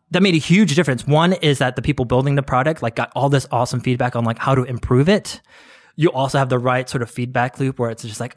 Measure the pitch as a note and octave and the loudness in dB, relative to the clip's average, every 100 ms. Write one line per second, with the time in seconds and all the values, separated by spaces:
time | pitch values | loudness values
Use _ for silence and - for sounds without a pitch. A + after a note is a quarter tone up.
0 | _ F3+ G3 E3 - F#3 G3+ C#3+ D3+ B2 | _ 2 2 2 2 4 4 2 0 -2
1 | - D3+ E3+ F#3 D#3 C3+ B2+ B2+ C#3 C#3 | 0 2 2 2 0 2 0 -2 -2 -2
2 | A#2+ B2 C#3 C#3 C3+ B2+ C#3+ D#3+ A#2+ - | 0 0 2 -2 0 0 0 -2 -4 -4
3 | A#2 B2 C#3 C#3 - A#2+ A#2+ B2+ B2 B2 | -6 -2 2 2 0 -2 -2 -2 -2 0
4 | B2 A#2+ A#2 A2+ - C3+ B2+ A#2+ - B2+ | -2 0 -2 -2 0 0 0 -6 0 2
5 | D3+ G3+ - - _ - - - _ - | 4 2 -2 -14 _ -20 -20 -20 _ -2
6 | E3 - C3+ C#3 C3+ B2+ B2 B2+ C3 C#3 | 0 0 0 0 0 0 0 -2 -2 -6
7 | A#2 - B2 B2+ B2+ - C3+ C3 A#2 A2+ | -6 -6 -4 -2 -2 -2 -4 -2 -6 -6
8 | A#2 G2+ A#2+ | -10 -10 -10